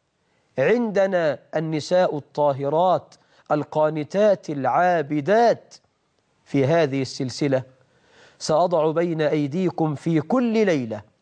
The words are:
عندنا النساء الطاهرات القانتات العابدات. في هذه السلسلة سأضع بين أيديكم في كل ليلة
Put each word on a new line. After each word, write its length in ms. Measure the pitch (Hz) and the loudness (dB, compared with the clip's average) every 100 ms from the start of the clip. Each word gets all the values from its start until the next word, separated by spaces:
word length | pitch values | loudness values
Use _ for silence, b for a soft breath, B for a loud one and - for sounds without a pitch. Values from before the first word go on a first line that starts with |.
| _ _ _ _ _ - | _ _ _ _ _ -2
عندنا 800 | 185 240 233 196 196 180 160 120 _ 156 | 2 2 0 0 0 0 0 -2 _ -6
النساء 600 | 160 156 - 180 180 147 | -4 -4 0 0 2 -2
الطاهرات 1000 | - - 147 135 139 156 185 165 - _ b b b | -8 -2 0 0 -2 0 2 0 -4 _ b b b
القانتات 1000 | 151 143 156 156 156 147 190 214 185 - | -4 -2 0 0 -2 -4 0 2 2 -2
العابدات. 1200 | 143 131 139 180 175 139 151 143 214 233 175 - - _ _ _ _ _ _ | -4 -2 0 2 0 -2 -4 0 4 4 2 -4 -20 _ _ _ _ _ _
في 220 | _ 139 135 | _ 0 2
هذه 360 | 170 147 135 | 2 2 -2
السلسلة 600 | 131 - 131 - 147 127 - _ _ b b b b b | -6 -6 -8 -4 -2 -2 -4 _ _ b b b b b
سأضع 520 | - 156 180 170 160 | -2 2 2 2 0
بين 300 | 156 175 160 | 0 -2 0
أيديكم 720 | 147 151 143 165 180 - 160 | 0 0 -2 -2 -2 -2 -4
في 260 | 139 170 160 | -2 -2 -2
كل 460 | 151 254 233 220 202 | 0 0 0 2 2
ليلة 360 | 151 117 104 - _ | 0 -2 -8 -12 _